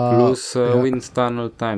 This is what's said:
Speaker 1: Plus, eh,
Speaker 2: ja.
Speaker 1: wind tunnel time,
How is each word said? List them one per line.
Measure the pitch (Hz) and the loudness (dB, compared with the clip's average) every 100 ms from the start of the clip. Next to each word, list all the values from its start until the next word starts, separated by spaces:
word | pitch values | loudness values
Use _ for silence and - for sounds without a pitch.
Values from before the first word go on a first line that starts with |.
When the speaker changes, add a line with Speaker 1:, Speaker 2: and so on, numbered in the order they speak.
| 120 | 2
Speaker 1:
Plus, | 120 127 127 - 127 | 4 4 2 -4 -2
eh, | |
Speaker 2:
ja. | 120 123 | 2 2
Speaker 1:
wind | 131 127 - | 0 -2 -4
tunnel | 123 120 120 117 | -2 -2 -2 -8
time, | - 117 | -6 -4